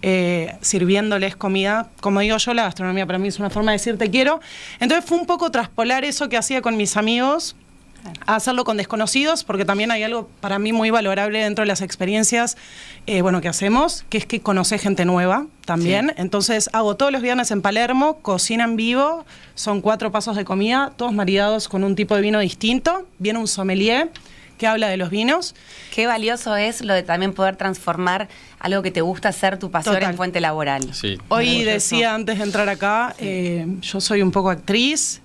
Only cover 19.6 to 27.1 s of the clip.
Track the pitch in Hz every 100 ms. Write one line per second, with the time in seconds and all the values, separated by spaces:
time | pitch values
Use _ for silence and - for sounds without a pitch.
19.6 | - 202 196 214 220 208 226 208 190 190
20.6 | 208 254 277 - 240 208 190 196 202 220
21.6 | 214 190 196 196 208 208 208 214 196 -
22.6 | 220 254 - 370 370 - 190 220 220 -
23.6 | 190 190 208 240 330 - - - - -
24.6 | 226 220 214 190 180 202 233 320 - -
25.6 | - - - - 226 226 220 240 240 208
26.6 | 214 226 220 190 180